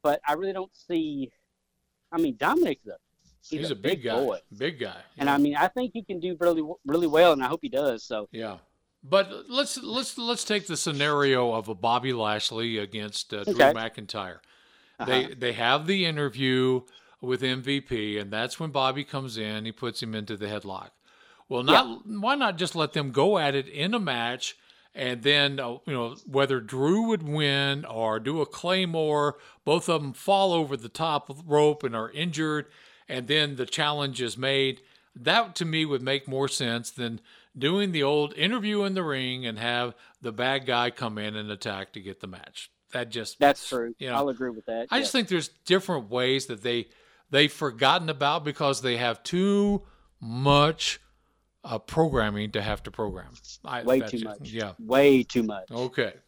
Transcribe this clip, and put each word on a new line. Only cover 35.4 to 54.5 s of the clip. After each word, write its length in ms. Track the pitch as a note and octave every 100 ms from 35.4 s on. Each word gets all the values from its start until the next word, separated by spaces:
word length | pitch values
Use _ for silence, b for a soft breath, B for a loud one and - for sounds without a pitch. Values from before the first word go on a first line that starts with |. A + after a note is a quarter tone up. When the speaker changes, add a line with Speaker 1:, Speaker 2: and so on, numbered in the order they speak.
| A3 E3+
Speaker 2:
to 80 |
me, 200 | E3+ D#3+
would 180 | D#3 C3+
make 240 | B2+ C#3 C#3
more 220 | C3 C#3
sense 420 | - B2 A#2 A#2
than 300 | - A#2 A2+ b b b C3+
doing 360 | C#3 F#3+ G3+
the 100 | E3
old 320 | C#3 D3 D3
interview 500 | - F3 A#3+ G#3 G#3
in 100 | G3+
the 80 | F#3+
ring 440 | E3 C3+ B2+ B2+ B2
and 120 | A2
have 360 | A#2 A#2+ B2 - b b
the 120 | A#2
bad 340 | G#2+ B2+ C3+ B2+
guy 240 | A#2+ A#2+
come 260 | - A#2 G#2+
in 180 | G#2+ G#2+
and 140 | G#2+
attack 420 | G#2 A2+ G2 G2
to 80 | A2
get 200 | F#2+ F#2+
the 60 | G2
match. 440 | F2+ - - - _ _
That 180 | B2+ A#2+
just, 280 | A#2 G#2+ -
Speaker 1:
That's 300 | C#3+ C#3 -
true. 260 | B2+ A#2 A#2
Speaker 2:
you 100 | C3+
know, 80 | A#2+
Speaker 1:
I'll 120 | C#3+
agree 220 | A#2+ B2+
with 160 | A2 -
that. 220 | A2+ B2+
Speaker 2:
I 80 | B3
just 140 | C4+
Speaker 1:
Yeah. 40 | C4
Speaker 2:
think 80 | G#3
there's 200 | F3 C#3+ _
different 460 | - F#3 F#3+ D#3 G#2
ways 360 | B2 B2+ C3+ C3
that 160 | A2
they, 260 | A#2+ A#2+ - b b b b
they've 220 | C#3 D3+
forgotten 560 | - D3 A#2 C3+ F3 D#3+
about 340 | C#3+ C#3+ E3
because 380 | D3+ C#3 D3 C#3
they 140 | C3 A#2
have 240 | A#2+ A#2
too 600 | - F3 G3 G3+ G3+ G3+ b b b _
much, 800 | A2+ A#2+ C#3 C#3+ D3 D#3+ - - _ _ _ _ _ _
uh, 140 | - A2+
programming 720 | - D#3+ D#3+ C3 G#2+ G#2 G#2+
to 100 | G#2
have 200 | G#2 G#2
to 60 | -
program. 400 | - G#2+ F#2 F#2 - - -
I, 180 | - B2
Speaker 1:
Way 160 | A#2 C3
Speaker 2:
that's 120 | A2
Speaker 1:
too 60 | A#2
Speaker 2:
just, 220 | A2 G#2
Speaker 1:
much. 100 | C3+